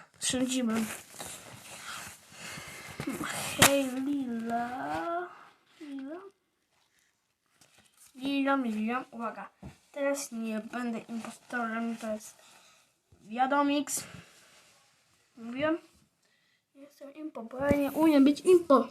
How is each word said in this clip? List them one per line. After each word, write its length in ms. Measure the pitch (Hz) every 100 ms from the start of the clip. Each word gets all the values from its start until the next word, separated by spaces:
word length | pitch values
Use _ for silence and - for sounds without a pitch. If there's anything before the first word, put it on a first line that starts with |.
| - _
osądziłem. 640 | - 254 254 254 233 226 220 - - - - - - - - - - - - - - - - - - - - - - 226 - - - -
Hej, 240 | 269 277
Lila. 1400 | 269 254 269 285 247 233 226 233 240 254 285 311 339 339 359 - - _ _ _
Lila? 400 | 302 269 269 339 392 _ _ _ _ _ _ _ _ _ _ _ _ _ _ _ _ _ -
Lila, 420 | 262 269 277 269 277
Lila, 480 | 240 214 214 254 254
uwaga. 400 | 233 226 214 185 _ - - _
Teraz 400 | 285 277 277 -
nie 280 | 226 226 220 220
będę 260 | 240 247 226
impostorem, 1000 | - 233 226 - - 247 226 226 233 226
to 160 | 220
jest 240 | 214 - - - - - _ _ _ _ _ 196
wiadomix. 800 | 226 262 285 285 285 285 - - - - - - - _ _ _ _ _ _ _ -
Mówiłem? 420 | 233 247 302 339 - _ _ _ _ _ _ _ _ 277
Jestem 380 | 285 _ 277
impo, 280 | 311 311 247
bo 160 | 220 254
ja 180 | 285 285
nie 160 | 277
umiem 320 | 277 320 285
być 160 | 269 294
impo. 480 | - 359 339 269 -